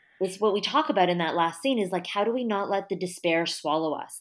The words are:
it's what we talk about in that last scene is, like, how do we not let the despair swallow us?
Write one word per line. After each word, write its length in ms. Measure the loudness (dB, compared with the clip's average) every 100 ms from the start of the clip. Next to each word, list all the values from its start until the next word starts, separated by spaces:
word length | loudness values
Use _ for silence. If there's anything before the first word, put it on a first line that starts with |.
| _ -4
it's 200 | -4 0
what 140 | 2
we 80 | 2
talk 280 | 2 2 2
about 200 | 4 4
in 100 | 4
that 160 | 0 2
last 260 | 0 0
scene 160 | 0 0
is, 140 | 0
like, 160 | -2 -2
how 160 | 0
do 100 | 0
we 100 | 0
not 280 | 0 -2 0
let 180 | -2 -2
the 60 | -4
despair 480 | -6 -2 2 2 0
swallow 480 | -2 -2 0 0
us? 240 | -4 -6 -4